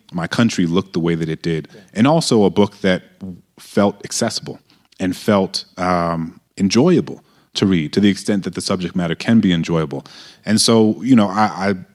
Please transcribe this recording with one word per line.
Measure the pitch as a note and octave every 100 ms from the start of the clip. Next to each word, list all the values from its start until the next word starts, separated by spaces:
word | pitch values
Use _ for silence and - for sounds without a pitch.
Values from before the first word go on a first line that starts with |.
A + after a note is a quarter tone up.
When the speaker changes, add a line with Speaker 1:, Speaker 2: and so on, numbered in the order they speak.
| _
Speaker 1:
my | F2 E2+
country | - A#2 - E2+
looked | F2 F#2
the | F2
way | E2 E2
that | D#2+
it | D#2+
did. | F2 D#2+ -
Speaker 2:
Yeah. | - -
Speaker 1:
And | - C#3
also | D#3+ - A#2
a | G2
book | F#2 G2+ -
that | F#2+ F2+ - _ F#2+ F2 _ _
felt | - - G2+ -
accessible | - - A2+ - D#2 - _ _ _ _
and | F#2 F2
felt, | - G2+ F#2 - - -
um, | F2+ F2+ E2+ E2 E2 - _ -
enjoyable | G2 G#2+ E3+ D#3 D2+ - _ _ _
to | - G2+
read, | F2+ D2+
to | G2+
the | G2+
extent | F#2 - G#2
that | F2+ F2+
the |
subject | - G2 F2 F#2
matter | F2 E2
can | - A2+
be | G2
enjoyable. | E2+ D#2+ E2 D2+ C#2 - - - - -
And | G#2+
so, | - A2+ G#2+ G#2+
you | A#2 A#2+
know, | G2+
I, | G2 G#2 F2 G2
I | F#2+ -